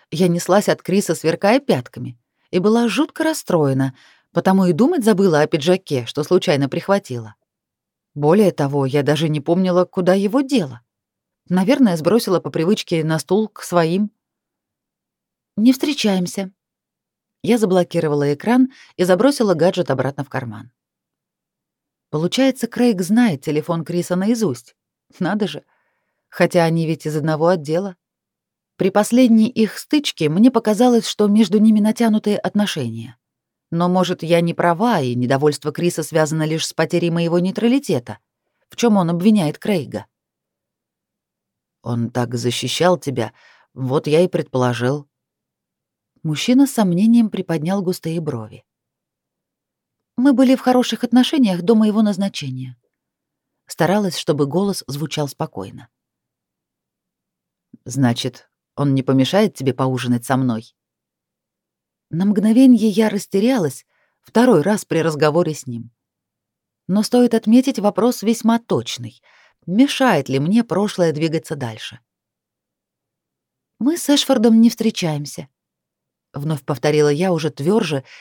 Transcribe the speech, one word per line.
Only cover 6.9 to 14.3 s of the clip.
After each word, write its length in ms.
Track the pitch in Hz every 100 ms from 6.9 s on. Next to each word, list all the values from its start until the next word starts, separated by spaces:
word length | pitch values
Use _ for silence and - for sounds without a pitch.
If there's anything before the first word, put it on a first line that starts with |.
| 196 - 120 110 - _ _ _ _ _ _ _
Более 380 | 147 147 190 196
того, 320 | 151 139 143
я 180 | 135 143
даже 280 | 131 147 160
не 100 | 151
помнила, 460 | 139 175 185 180 180
куда 260 | - 180
его 300 | 196 202 254
дела. 400 | 269 269 143 120 _ _ _ _ _ _ -
Наверное, 480 | 180 185 285 240 165
сбросила 440 | 151 220 214 170
по 100 | 151
привычке 540 | 165 165 214 - 165
на 140 | 156 160
стул 300 | - 196 214
к 140 | -
своим. 480 | - 175 165 175 208 _ _